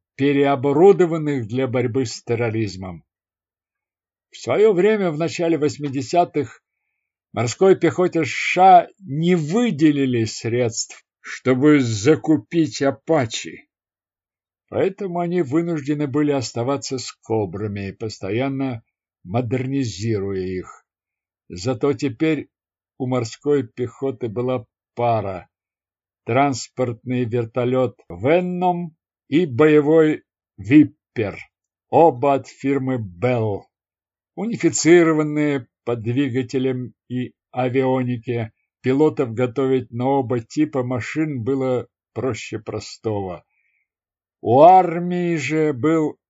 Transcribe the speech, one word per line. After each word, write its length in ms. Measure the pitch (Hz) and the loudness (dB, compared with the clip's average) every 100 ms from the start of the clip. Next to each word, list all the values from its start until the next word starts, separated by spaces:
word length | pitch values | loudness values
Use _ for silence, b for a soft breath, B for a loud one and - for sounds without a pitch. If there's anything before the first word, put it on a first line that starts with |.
| _ - | _ -2
переоборудованных 1300 | 139 143 139 135 143 139 196 170 175 160 151 135 107 | 0 2 2 0 0 6 6 6 2 0 -2 -4 -4
для 200 | 123 131 | -4 -2
борьбы 400 | 123 123 131 123 | -2 -2 -2 -4
с 160 | - | -6
терроризмом. 840 | - 117 117 110 107 92 92 82 _ _ _ _ _ _ _ _ _ _ _ _ _ | -6 -2 -2 -2 -4 -6 -12 -14 _ _ _ _ _ _ _ _ _ _ _ _ _
В 60 | - | -10
своё 360 | - 156 220 | -2 2 4
время, 400 | 175 208 214 180 | 4 2 2 0
в 40 | 147 | -2
начале 400 | 165 147 170 160 | -4 -2 0 0
восьмидесятых, 1080 | 147 120 147 135 120 175 175 151 120 - _ _ _ _ _ _ _ | 0 -2 -6 -6 0 0 2 -2 -6 -10 _ _ _ _ _ _ _
морской 460 | - 120 - 190 185 | -4 -4 2 4 4
пехоте 460 | 165 - 180 165 | 2 0 0 0
С 40 | 131 | -4
Ш 340 | - - 180 | -4 -2 4
А 260 | 190 180 - _ | 8 8 6 _
не 380 | 180 143 170 180 | -10 -2 2 2
выделили 880 | 147 214 240 147 156 143 135 120 | 0 -2 -2 2 2 4 0 0
средств, 840 | 110 - 117 120 117 - - - _ _ | -2 -4 -4 -2 -2 -4 -10 -14 _ _
чтобы 580 | - - 127 127 151 147 | -16 -4 0 4 6 4
закупить 1040 | 120 107 120 131 151 147 - 170 147 - | 2 0 2 2 2 0 0 -2 -2 -2
«Апачи». 840 | 139 135 - 160 117 - 80 - - _ _ _ _ _ _ _ _ _ _ | -2 -2 0 0 0 -6 -12 -16 -20 _ _ _ _ _ _ _ _ _ _
Поэтому 520 | 104 185 190 196 175 | -2 -2 -4 -6 -4
они 220 | 175 180 | -2 -2
вынуждены 640 | 143 156 170 156 131 147 147 | 0 -2 -2 -4 -4 -4 -2
были 240 | 143 147 | 0 0
оставаться 640 | 139 110 117 123 139 - 131 | 0 -4 -4 -4 -4 -6 -8
с 140 | - | -10
«Кобрами», 800 | - - 110 98 95 107 101 98 | -14 -4 -2 -2 -6 -6 -6 -8
постоянно 880 | 95 113 - 95 113 139 135 135 117 - _ _ _ | -8 -10 -8 -6 -4 -4 -4 -6 -8 -14 _ _ _
модернизируя 1160 | 87 113 117 127 127 139 120 87 113 104 98 95 | -6 -4 -2 -4 -2 -4 -4 -4 -4 -2 -4 -6
их. 440 | 92 92 - - _ _ _ _ _ _ - | -6 -6 -10 -18 _ _ _ _ _ _ -18
Зато 440 | 90 107 120 143 | -8 -6 -2 -2
теперь 560 | 143 139 113 160 143 - _ _ _ _ - | -2 -4 -2 -2 -2 -6 _ _ _ _ -10
у 80 | 127 | -4
морской 560 | 127 117 - 143 143 | -4 -4 -6 -2 0
пехоты 680 | 123 - 117 - 135 113 120 | -2 -8 -8 -6 -8 -6 -6
была 380 | 101 123 127 110 _ _ - | -4 -4 -4 -8 _ _ -4
пара: 520 | 120 110 98 90 - _ _ _ _ _ _ _ | 0 0 -2 -8 -14 _ _ _ _ _ _ _
транспортный 1000 | - 123 143 120 - - 123 117 123 123 | -2 0 0 -2 -8 -6 -6 -6 -6 -4
вертолёт 760 | 120 120 113 127 123 131 123 - - | -2 -4 -4 -4 -2 0 -2 -4 -16
«Венном» 880 | 87 120 175 180 180 180 175 175 - _ _ - | -4 0 2 0 -2 -2 -2 -6 -14 _ _ -2
и 180 | 147 175 | 0 0
боевой 800 | 123 156 151 143 160 156 147 - _ _ - | 2 4 6 6 4 4 0 -8 _ _ -12
«Виппер», 800 | 101 151 - - _ - 101 85 - _ _ _ _ | 4 6 6 0 _ -6 -6 -8 -16 _ _ _ _
оба 460 | 127 165 123 143 | 4 4 4 0
от 140 | 135 - | 0 -4
фирмы 500 | - 135 135 131 127 | -8 -4 -2 -2 -4
«Белл». 720 | 101 87 123 120 110 95 - _ _ _ _ _ _ | -6 -4 -2 0 -2 -4 -10 _ _ _ _ _ _
Унифицированные 1300 | - 220 214 165 117 156 175 165 156 151 147 147 139 120 _ | -10 -8 -2 -2 0 6 6 6 2 -2 -2 -2 -2 -8 _
по 120 | - 120 | -6 -6
двигателям 1000 | 110 123 139 123 120 135 131 127 120 - - | -4 -2 -2 -4 -4 -4 -2 -4 -8 -16 -10
и 240 | 123 123 - _ | -8 -8 -12 _
авионике. 1000 | 123 127 131 131 131 123 120 120 117 113 _ _ _ | -4 -2 0 0 0 -2 -4 -4 -6 -6 _ _ _
Пилотов 500 | 123 139 156 151 123 | 0 2 2 2 -4
готовить 580 | 110 123 120 131 131 123 | -2 -4 -2 0 0 -2
на 160 | 117 127 | -4 0
оба 340 | 139 120 123 | 0 0 -4
типа 420 | 113 151 151 135 | -4 -2 -2 -2
машин 600 | 123 127 - 151 156 135 | -4 -4 -6 -4 -4 -4
было 460 | 110 135 131 127 - _ _ | -4 -2 -2 -2 -6 _ _
проще 460 | - 127 107 - 110 | -6 -6 -6 -10 -12
простого. 840 | 110 107 - - 110 104 95 82 _ _ _ _ _ _ _ _ _ _ | -8 -10 -12 -8 -6 -4 -6 -10 _ _ _ _ _ _ _ _ _ _
У 180 | 104 127 | 2 8
армии 760 | 170 185 175 170 175 180 175 160 | 8 8 4 -2 -4 -2 -2 -2
же 360 | 131 156 151 | -2 -2 -2
был 460 | 127 147 160 151 - | 0 0 0 0 -6